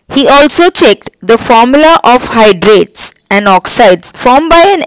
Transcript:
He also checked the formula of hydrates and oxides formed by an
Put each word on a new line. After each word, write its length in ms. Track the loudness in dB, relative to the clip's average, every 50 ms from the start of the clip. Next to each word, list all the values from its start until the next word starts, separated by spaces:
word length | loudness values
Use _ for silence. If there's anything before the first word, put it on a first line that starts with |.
| _ -8 -6
He 120 | -2 0
also 420 | 2 2 2 2 2 0 0 0 0
checked 420 | 0 0 0 0 0 -2 -6 -14 -20 _
the 160 | -2 -2 -2
formula 640 | 0 0 0 0 0 2 2 2 2 2 2 2 0 0
of 220 | 0 0 0 -2 -4 -2
hydrates 760 | 0 0 0 0 0 0 0 2 2 0 -2 _ -8 -8 -8 -8 _ _ _
and 180 | -6 -4 0
oxides 600 | 0 0 0 -2 -2 -2 0 2 2 2 0 -4 -12 -14
formed 340 | -6 -2 0 0 0 0 0
by 140 | 2 2 2 2 0
an 60 | -2 0